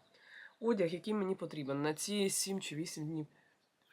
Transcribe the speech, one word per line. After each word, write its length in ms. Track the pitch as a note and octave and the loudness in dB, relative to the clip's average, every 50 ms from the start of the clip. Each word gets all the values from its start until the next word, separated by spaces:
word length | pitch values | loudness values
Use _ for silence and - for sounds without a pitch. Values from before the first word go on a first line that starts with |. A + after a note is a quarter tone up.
| _ _ _ - - - - - - - - _ | _ _ _ -20 -20 -20 -20 -18 -18 -20 -12 _
Одяг, 280 | A3+ A#3 A#3 G3 F3 D#3+ | 2 2 4 4 4 2
який 260 | F3+ E3+ - G#3+ G#3+ | 2 -2 -2 0 0
мені 200 | G#3 G3 F#3 F#3+ | 2 2 2 0
потрібен 480 | - F3 D#3 D#3+ D3+ C#3 C3 C#3 C#3+ | -2 -2 -6 -4 -4 -2 0 0 2
на 120 | C#3+ D3+ D#3 | 2 0 0
ці 360 | D3 - G3+ G#3 G3+ G3 F#3+ | 0 -2 0 2 2 2 2
сім 300 | - - - F#3+ G3 F#3+ | 2 0 0 0 -2 -2
чи 160 | - - D3 | -2 -4 -4
вісім 300 | D3+ E3+ - - D#3+ D3+ | -4 -4 -4 -4 -4 -4
днів. 200 | D3+ E3 D#3 D3 - _ - _ _ _ _ _ _ _ _ _ _ | -2 -2 -4 -4 -6 _ -20 _ _ _ _ _ _ _ _ _ _